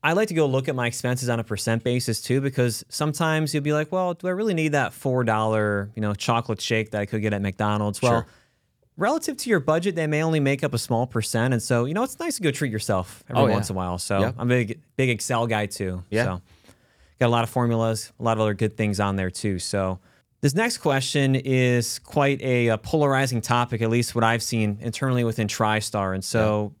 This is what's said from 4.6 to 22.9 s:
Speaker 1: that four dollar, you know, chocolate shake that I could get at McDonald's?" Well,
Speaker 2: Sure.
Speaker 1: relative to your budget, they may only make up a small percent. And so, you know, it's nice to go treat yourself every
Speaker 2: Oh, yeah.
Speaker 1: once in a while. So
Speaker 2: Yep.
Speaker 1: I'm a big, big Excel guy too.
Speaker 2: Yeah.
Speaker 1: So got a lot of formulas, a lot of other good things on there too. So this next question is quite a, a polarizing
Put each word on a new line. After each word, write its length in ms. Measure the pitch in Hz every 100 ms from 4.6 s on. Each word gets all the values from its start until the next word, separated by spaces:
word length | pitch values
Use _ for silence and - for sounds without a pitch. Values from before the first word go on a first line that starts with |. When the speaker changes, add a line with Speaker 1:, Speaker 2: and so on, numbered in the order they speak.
| 156
Speaker 1:
that 200 | 143 127
four 300 | - 135 127
dollar, 640 | 117 107 110 110 107 101 101 110
you 60 |
know, 120 | 107
chocolate 460 | 101 - 117 - 107
shake 320 | - 113 107
that 100 | 104
I 40 | 101
could 160 | 110
get 120 | 107
at 80 | 101
McDonald's?" 600 | 98 95 104 104 104 98
Well, 100 | 127
Speaker 2:
Sure. 160 | 117 - - _ _ _ _ _ -
Speaker 1:
relative 400 | 196 311 311 269
to 120 | 247
your 100 | 196
budget, 360 | 135 160 185 165
they 100 | 156
may 140 | 151
only 160 | 160 156
make 240 | 139 139
up 100 | 147 120
a 40 |
small 260 | - 117 127
percent. 460 | 117 107 117 123
And 80 | 120
so, 220 | - 120 123
you 80 | 180
know, 80 |
it's 160 | 262 -
nice 160 | 339 -
to 40 |
go 80 | 170
treat 200 | 131 139
yourself 520 | 107 - 95 92 - -
every 120 | -
Speaker 2:
Oh, 40 | 135
yeah. 60 |
Speaker 1:
once 160 | 107 104
in 60 | 92
a 20 |
while. 200 | 90 90
So 220 | - 98
Speaker 2:
Yep. 160 | 107 117
Speaker 1:
I'm 140 | 120
a 20 | 123
big, 240 | 107 - _ -
big 140 | 131
Excel 380 | 113 - 120 117
guy 180 | 110 104
too. 360 | - 95 90 90
Speaker 2:
Yeah. 120 | 107 120
Speaker 1:
So 160 | 90 - - - - _ _ _ _
got 80 | 123
a 20 |
lot 140 | 117
of 60 | 113
formulas, 600 | 131 120 117 113 110 - _
a 40 |
lot 140 | 113 110
of 40 |
other 120 | 110
good 240 | 104 110 -
things 220 | 107 101
on 160 | 101 98
there 120 | 92
too. 260 | - 107 92
So 400 | - 101 95 92 _ _ _ _
this 140 | 143 147
next 240 | 226 -
question 560 | 156 135 131 143 135 131
is 640 | 131 131 123 123 113 -
quite 420 | - - 139 139
a, 280 | 131 123 120
a 80 | 110
polarizing 600 | -